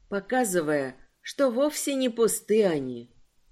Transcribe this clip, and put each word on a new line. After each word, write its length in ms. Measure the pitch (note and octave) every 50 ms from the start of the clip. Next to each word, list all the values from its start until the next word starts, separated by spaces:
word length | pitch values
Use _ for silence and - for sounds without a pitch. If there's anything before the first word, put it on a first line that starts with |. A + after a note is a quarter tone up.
| _ -
показывая, 880 | G3+ G3 F#3+ - A#3+ B3+ B3+ G3 F3+ F3+ D#3 D3 D3+ C#3+ C3+ B2+ B2+ - - _ _ _
что 300 | - - - - C#4 B3+
вовсе 440 | A3+ B3 C#4+ D4+ D4 - - D4 C#4
не 120 | C4 C4 B3
пусты 560 | A3+ A3+ A#3 G3+ - - - - G#3+ A3 G#3
они. 460 | F#3 D#3+ C#3+ C3 B2+ B2 A#2+ A#2+ - _ - - _ _ _ _ _